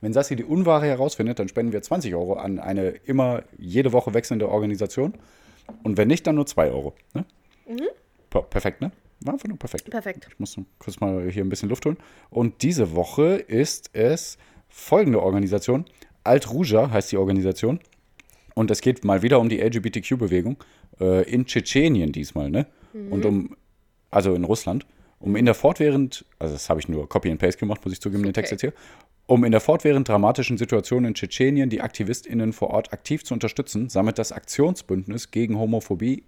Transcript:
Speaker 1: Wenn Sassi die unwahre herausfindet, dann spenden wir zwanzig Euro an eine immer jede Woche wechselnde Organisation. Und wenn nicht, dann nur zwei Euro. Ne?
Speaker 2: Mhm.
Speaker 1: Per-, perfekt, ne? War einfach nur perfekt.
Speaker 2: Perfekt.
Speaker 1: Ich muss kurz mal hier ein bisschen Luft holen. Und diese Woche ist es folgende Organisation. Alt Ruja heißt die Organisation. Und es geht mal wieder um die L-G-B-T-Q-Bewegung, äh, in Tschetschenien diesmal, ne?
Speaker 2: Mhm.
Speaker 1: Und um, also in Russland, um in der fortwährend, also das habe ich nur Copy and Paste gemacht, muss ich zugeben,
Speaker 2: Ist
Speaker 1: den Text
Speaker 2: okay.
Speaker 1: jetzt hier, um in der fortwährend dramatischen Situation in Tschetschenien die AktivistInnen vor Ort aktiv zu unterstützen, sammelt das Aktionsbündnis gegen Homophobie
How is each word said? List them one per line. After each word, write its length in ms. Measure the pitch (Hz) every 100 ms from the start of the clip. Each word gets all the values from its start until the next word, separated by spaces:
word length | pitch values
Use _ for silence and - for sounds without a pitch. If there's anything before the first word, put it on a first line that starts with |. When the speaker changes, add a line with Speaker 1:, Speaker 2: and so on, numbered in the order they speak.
Speaker 1:
Wenn 100 | 107
Sassi 240 | 110 143 127
die 80 |
unwahre 420 | 113 160 180 156 147
herausfindet, 540 | 127 139 - 113 120
dann 80 | 98
spenden 240 | - 117
wir 100 | 104
zwanzig 320 | - 185 131
Euro 200 | 87 90
an 260 | 98 98 95
eine 300 | - 98 95
immer 540 | - - 135 127 120 - -
jede 360 | 87 98 139
Woche 200 | 120 120
wechselnde 360 | 110 117 113 104
Organisation. 640 | 107 104 101 104 - 143 - - _ _ _ - -
Und 120 | 117 98
wenn 140 | 110
nicht, 180 | 160 -
dann 80 | 151
nur 100 | 143
zwei 240 | - 78
Euro. 220 | 64 71 - _
Ne? 100 | - 180 _ _ _ -
Speaker 2:
Mhm. 100 | 233 330 - _ _ _
Speaker 1:
Per-, 120 | -
perfekt, 380 | - 104 98 -
ne? 100 | 160 - _ _
War 120 | - 277
einfach 120 | 214
nur 100 | 190
perfekt. 320 | 120 - -
Speaker 2:
Perfekt. 380 | - 208 185 -
Speaker 1:
Ich 80 | -
muss 200 | 101 - 95 _
kurz 220 | - 95
mal 300 | 101 95 90
hier 120 | 92
ein 60 | 95
bisschen 200 | 98 101
Luft 160 | 123 156
holen. 100 | 165 - - _
Und 340 | - 120 -
diese 320 | 147 170 104 80
Woche 400 | 87 - 156 190
ist 540 | - 110 151 - -
es 440 | - 113 165 - - _ _ _
folgende 540 | - - 190 202 113
Organisation. 600 | 90 98 98 101 - 127 175 _ - _ -
Alt 260 | 131 135
Ruja 400 | 120 175 107 131
heißt 220 | 110 -
die 40 | 98
Organisation. 640 | 95 98 95 90 110 175 _ _ _ _ - _ _ -
Und 160 | 110
es 100 | 107
geht 240 | - 123 101
mal 160 | 98
wieder 180 | 107 139
um 80 | 117
die 120 | 113
L-G-B-T-Q-Bewegung, 960 | 110 117 107 107 95 127 107 90 87 - - _ - -
äh, 280 | 92 92 92
in 160 | 127 127
Tschetschenien 680 | - - 135 160 123 78
diesmal, 360 | 73 71 - 71
ne? 180 | 85 147 _ -
Speaker 2:
Mhm. 180 | 220 98
Speaker 1:
Und 140 | 98 107
um, 320 | 101 92 - _ _ _ _ _
also 220 | 104 95
in 120 | 90 87
Russland, 400 | 110 - 90 - _ _ _
um 160 | 98 104
in 80 | 120
der 100 | 110
fortwährend, 680 | 143 - 151 139 131 - - _
also 140 | 80
das 160 | 73 -
habe 100 | 82
ich 80 | 76
nur 220 | 78 73
Copy 220 | 101 92
and 80 | 80
Paste 180 | 90 -
gemacht, 240 | 104 104
muss 100 | -
ich 60 | 92
zugeben, 220 | - 101
Speaker 2:
Ist 40 | 101
Speaker 1:
den 60 |
Text 200 | 95 104
Speaker 2:
okay. 140 | 104 127
Speaker 1:
jetzt 60 | -
hier, 60 | - - _ _ _
um 180 | 123
in 80 | 120
der 80 | 110
fortwährend 480 | - 151 151 139 117
dramatischen 500 | 104 101 123 123 120
Situation 460 | 110 113 98 123
in 100 | 120 107
Tschetschenien 540 | 95 - 131 143 131
die 120 | 110
AktivistInnen 720 | - - 101 123 - 117 113
vor 160 | 113 -
Ort 240 | 107 107
aktiv 320 | - - 151 -
zu 80 |
unterstützen, 560 | 117 110 - 135 104 123
sammelt 300 | 95 98 -
das 120 | 113
Aktionsbündnis 1000 | - - - 151 185 - 95 95 110 -
gegen 280 | 110 117 107
Homophobie 640 | 110 113 - 92 113 135